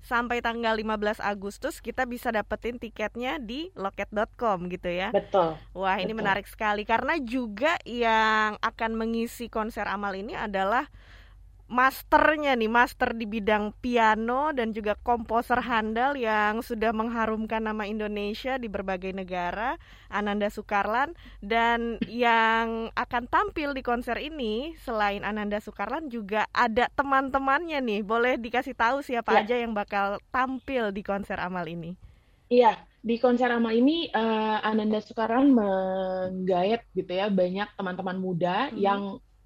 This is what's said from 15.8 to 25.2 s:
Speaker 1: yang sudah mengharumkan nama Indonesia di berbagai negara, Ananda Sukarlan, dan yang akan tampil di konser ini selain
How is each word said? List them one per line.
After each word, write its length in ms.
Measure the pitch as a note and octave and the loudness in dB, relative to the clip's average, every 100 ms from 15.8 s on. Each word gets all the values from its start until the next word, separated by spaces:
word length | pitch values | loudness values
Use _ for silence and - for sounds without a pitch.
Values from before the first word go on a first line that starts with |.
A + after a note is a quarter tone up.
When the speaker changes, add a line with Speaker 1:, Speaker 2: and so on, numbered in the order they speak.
| G#3+ A3+ C4 C#4+ | 0 0 0 0
Speaker 1:
yang 400 | A3+ G#3+ G#3 G#3+ | 0 2 2 0
sudah 320 | A3+ A#3 A3 | -4 0 0
mengharumkan 720 | A3 A3 A#3 A3 A3 A3 A3 | 0 -2 0 -2 -2 -2 -4
nama 240 | A3 G#3+ G3+ | -4 -4 -4
Indonesia 720 | A3 G#3+ G#3 G3+ A3 C4 C4 | -4 -4 -4 -4 -4 -4 -4
di 80 | A#3 | -4
berbagai 480 | G3 F#3+ F#3+ F#3+ F#3+ | -6 -4 -4 -4 -8
negara, 640 | F#3 F3+ F3 F#3+ A#3 D#4+ - - - | -6 -4 -4 -4 -4 -6 -10 -20 -8
Ananda 400 | G#3 G#3 G3+ G3+ | -4 -2 0 -2
Sukarlan, 640 | G#3+ G3+ G#3 G3 A3+ C#4+ E4+ - - | -4 -2 -2 0 0 0 -4 -18 -16
dan 560 | G3+ A3+ A#3 A#3 A#3 A3+ - | -2 2 4 2 0 -4 -6
yang 800 | A3+ A#3+ A3+ A3+ A3+ A3+ A3+ A3+ | 0 4 4 4 2 0 -2 -6
akan 320 | - B3 B3 A#3+ | -6 -4 -4 0
tampil 400 | - G#4 F#4+ D4 | 0 0 -2 -4
di 80 | C4+ B3 | -4 -2
konser 320 | A#3+ B3 A#3 | -2 -2 -4
ini 560 | C#4+ D#4+ A#3 G#3+ D4 E4 | -4 -4 -4 -2 -6 -10
selain 400 | - A3+ G#3 G3+ | -6 0 0 0